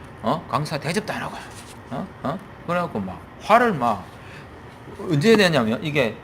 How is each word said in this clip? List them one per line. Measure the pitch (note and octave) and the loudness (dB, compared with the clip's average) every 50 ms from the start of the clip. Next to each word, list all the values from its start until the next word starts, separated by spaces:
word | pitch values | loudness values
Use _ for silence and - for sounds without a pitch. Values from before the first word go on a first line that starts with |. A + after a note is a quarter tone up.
| - - - - - | -16 -16 -10 -4 0
어? | A2 C#3+ E3+ - - | 0 0 0 -2 -2
강사 | - C3+ D3+ D3+ D#3+ | -2 -2 -2 -2 -4
대접도 | C#3 - C#3+ F3 G#3+ G#3 - - | -4 -2 0 0 0 -2 -2 -4
안 | - - | -6 -6
하고, | - - - - - - - - - - - - - | -8 -8 -10 -12 -14 -14 -14 -16 -16 -16 -16 -12 -10
어? | B2 - - - - - - | -8 -8 -8 -8 -8 -6 -4
어? | A#2+ D#3+ G3 - - - - - | -4 -4 -6 -8 -12 -16 -10 -4
그래갖고 | - E3+ F3+ F3 D#3+ - G#3+ | -2 0 0 0 0 -2 -4
막 | F#3+ F#3 F3+ - - - - - | -4 -4 -6 -10 -14 -16 -16 -4
화를 | - - G#3 A#3 B3 A#3 G3 | 4 6 8 8 8 6 4
막 | C#3 A#2+ A#2+ G#2+ F#2+ - - - - - - - - - - - - - - - - - - - - G3 F#3+ | 4 2 2 2 0 -4 -12 -16 -18 -18 -16 -16 -16 -16 -16 -18 -18 -18 -18 -18 -18 -16 -14 -12 -8 -2 0
언제 | E3 C#3+ D3+ A3+ A3+ | 2 4 6 8 8
내냐면 | G#3+ G3+ F3+ D#3+ C3+ A2+ G#2+ A2+ - - | 8 8 6 6 4 4 2 2 0 -2
이게 | D#3 C#3+ D3+ C3 A2 G#2+ - | 0 2 2 2 2 0 -6